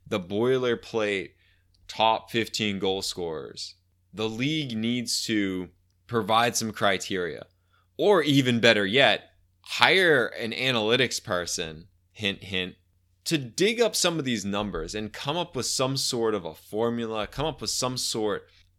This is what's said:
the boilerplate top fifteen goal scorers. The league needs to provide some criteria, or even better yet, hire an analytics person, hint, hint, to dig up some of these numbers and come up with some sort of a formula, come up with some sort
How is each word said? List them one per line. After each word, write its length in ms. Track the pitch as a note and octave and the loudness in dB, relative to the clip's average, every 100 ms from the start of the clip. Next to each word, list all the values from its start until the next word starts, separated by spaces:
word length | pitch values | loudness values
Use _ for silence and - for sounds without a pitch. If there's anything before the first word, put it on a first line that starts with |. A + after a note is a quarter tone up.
the 140 | - G#2+ | -6 -4
boilerplate 1120 | F2 G2+ A#2+ C3 B2 A#2 - A2+ G#2 G2 D#2+ _ _ _ _ _ - | -2 0 2 2 0 -2 -4 -2 0 -2 -4 _ _ _ _ _ -8
top 420 | - A2+ A2+ - | 2 2 2 -2
fifteen 480 | A#2 G#2 - G#2+ G2 | -2 -2 -2 -2 -2
goal 240 | F#2+ F#2+ | -2 -2
scorers. 720 | - F#2 E2 D#2 B1 - - - _ _ _ | -4 -6 -6 -8 -10 -12 -14 -16 _ _ _
The 160 | G2 A2 | -6 -6
league 480 | A2 C3+ D#3 C3+ A2 | -2 -2 -2 -4 -2
needs 460 | A2+ B2 A#2+ - | -2 -2 -2 -4
to 440 | - G#2+ G2 F#2 F2 _ _ _ | 0 0 0 -2 -8 _ _ _
provide 500 | - A#2 G2+ A2 A#2+ | -4 -2 2 4 4
some 160 | - A2+ | 0 -4
criteria, 760 | - G#2 F#2+ - F#2+ E2+ B1+ - _ _ _ _ - | 0 2 2 -2 -4 -4 -8 -14 _ _ _ _ 0
or 240 | F3 F#3+ | 4 6
even 380 | D3 C#3 C3 A#2 | 6 4 4 6
better 260 | A#2 G#2+ | 6 6
yet, 460 | F#2+ B2 A#2+ F2+ - _ _ _ | 4 4 4 2 -4 _ _ _
hire 640 | - - B2 F#3 F3 C#3 A2 | -10 4 6 6 6 4 2
an 240 | - A2+ | -4 -6
analytics 720 | G#2 C3 A#2+ G#2+ B2+ A#2+ - | -2 0 2 2 2 2 -2
person, 640 | - F2+ E2+ - E2 D#2 F2 _ _ | -2 -2 -2 -4 -6 -10 -18 _ _
hint, 320 | - G2+ G2 | -4 -4 -4
hint, 320 | F#2+ F#2 F#2 - _ _ _ _ | -4 -4 -4 -10 _ _ _ _
to 140 | - D#3+ | -4 -4
dig 420 | B2 - G3+ A#3 | -4 0 0 2
up 140 | A3 | 0
some 240 | - F3+ E3 | 2 0 0
of 60 | |
these 200 | C3 A2+ | -2 -2
numbers 480 | G2 G2+ G#2 E2+ E2+ | -2 -2 -2 -6 -6
and 180 | G#2+ G#2+ | -8 -8
come 260 | - C#3 E3+ | -8 -4 -4
up 180 | E3+ | -4
with 100 | C3+ | -6
some 320 | - - C3 C3+ | -4 0 0 0
sort 380 | - A#2+ A2+ | -2 0 0
of 100 | G#2 | 0
a 80 | E2 | -4
formula, 720 | D#2 - G#2 A#2 A#2 A2+ A2 | -12 -8 -2 -2 -2 -4 -6
come 220 | G2+ - D#3 | -6 -4 -6
up 140 | C#3 | -4
with 100 | A2 | -6
some 260 | - B2+ B2+ | -2 -2 -4
sort 500 | - A#2 G#2+ F#2 - _ _ | -4 -2 -2 -2 -6 _ _